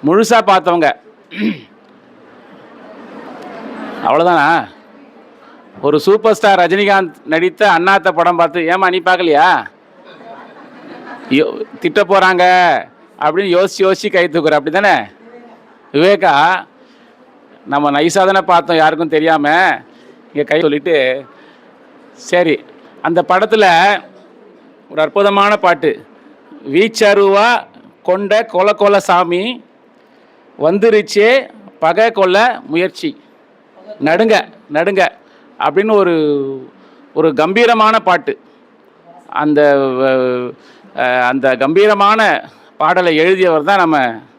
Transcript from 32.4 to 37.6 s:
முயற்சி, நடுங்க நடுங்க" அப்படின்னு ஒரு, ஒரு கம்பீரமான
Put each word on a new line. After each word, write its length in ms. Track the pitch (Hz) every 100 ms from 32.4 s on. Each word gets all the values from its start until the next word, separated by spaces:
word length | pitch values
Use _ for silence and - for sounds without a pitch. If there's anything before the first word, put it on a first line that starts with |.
| 240 220 -
முயற்சி, 560 | 160 180 - 160 147 _ _ _ _ _ - - -
நடுங்க 500 | 143 170 226 202 - - _
நடுங்க" 480 | 147 175 196 175 - _ _ _ _
அப்படின்னு 340 | 143 151 214
ஒரு, 220 | 214 185 165 151 143 135 135 127 _ - _ -
ஒரு 180 | - 160
கம்பீரமான 680 | 147 156 196